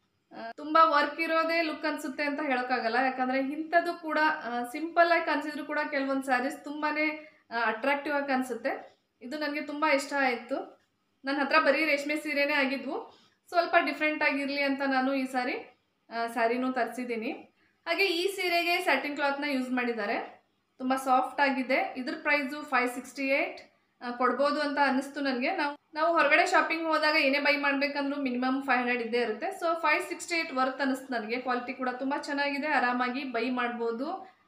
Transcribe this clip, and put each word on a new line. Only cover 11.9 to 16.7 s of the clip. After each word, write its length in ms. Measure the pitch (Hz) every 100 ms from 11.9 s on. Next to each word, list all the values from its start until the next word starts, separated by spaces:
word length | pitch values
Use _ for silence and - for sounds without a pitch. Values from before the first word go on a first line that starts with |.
| 285 285 302
ಸೀರೆನೇ 360 | 311 285 285
ಆಗಿದ್ವು. 680 | 294 262 269 247 415 - - _ _ -
ಸ್ವಲ್ಪ 260 | 349 339 349 302
different 360 | 294 302 302
ಆಗಿರಲಿ 400 | 294 277 277 285
ಅಂತ 200 | 277 269 277
ನಾನು 280 | 262 262
ಈ 120 | 277 262
ಸಾರಿ, 280 | 254 247 440 - _ _ _ -
ಆ, 160 | 226 233
ಸ್ಯಾರಿನೂ 460 | 240 226 247 254